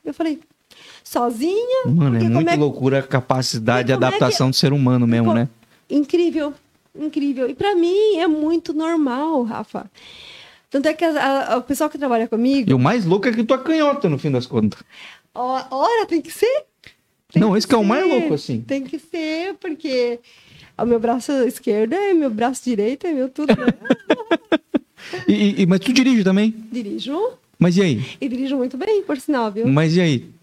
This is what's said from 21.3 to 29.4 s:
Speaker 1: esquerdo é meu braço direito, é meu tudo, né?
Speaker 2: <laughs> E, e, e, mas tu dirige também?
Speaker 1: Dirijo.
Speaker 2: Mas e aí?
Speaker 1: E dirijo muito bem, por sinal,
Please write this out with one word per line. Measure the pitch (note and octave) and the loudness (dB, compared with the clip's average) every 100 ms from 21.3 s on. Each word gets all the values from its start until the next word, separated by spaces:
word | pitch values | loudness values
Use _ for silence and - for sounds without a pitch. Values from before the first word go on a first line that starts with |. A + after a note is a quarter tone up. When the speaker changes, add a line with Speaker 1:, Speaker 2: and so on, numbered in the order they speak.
| C#4 B3 | 0 0
Speaker 1:
esquerdo | - - G#3 A3 | -2 -2 0 0
é | F4 G4+ | 0 2
meu | F4 C#4 | 2 0
braço | G#3+ A#3 B3+ | 0 -2 -2
direito, | B3 A3 G#3 C#4 F4+ | -4 0 -2 -2 -4
é | |
meu | C#4+ C4 | -2 -4
tudo, | C4 D4 F#4 | -4 0 2
né? | B4+ | 2
Speaker 2:
<laughs> | - A4 - - B4+ A4+ E4 _ D#4+ _ - _ _ - - - | -4 -2 -4 0 -2 0 -4 _ -4 _ -6 _ _ -16 -4 0
E, | |
e, | G3+ G3+ G3 | 2 2 2
e, | F3+ | 2
mas | F#3+ | 2
tu | F#3+ | 2
dirige | B3+ C4 A#3+ | 2 4 4
também? | F#3+ F#3+ A3 A3 - | 4 2 2 -2 -12
Speaker 1:
Dirijo. | B3 G3+ G#3+ A#3 D#4+ A#4+ - _ _ | -10 -8 -8 -6 -4 -6 -8 _ _
Speaker 2:
Mas | E3+ F3 | 2 4
e | |
aí? | F#3 A2+ B2+ - | 2 0 -6 -8
Speaker 1:
E | C4+ | -6
dirijo | B3 C4+ C4+ | -4 -4 -2
muito | B3 B3+ | -4 -4
bem, | G4 G#4 | -2 -2
por | F#4+ C#4+ | -2 -6
sinal, | - C4+ | -2 -2